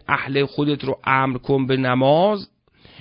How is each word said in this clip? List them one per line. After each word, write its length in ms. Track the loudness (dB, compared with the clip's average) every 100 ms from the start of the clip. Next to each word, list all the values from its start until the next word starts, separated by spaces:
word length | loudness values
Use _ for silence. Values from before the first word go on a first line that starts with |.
| -2
اهل 380 | -2 0 -2
خودت 380 | -2 -2 -2 -2
رو 160 | -4 -4
امر 340 | 0 0 0 -2
کن 300 | 0 0 0
به 100 | 0
نماز، 720 | 0 2 2 4 2 -2 -8 _ _ _ -20 -20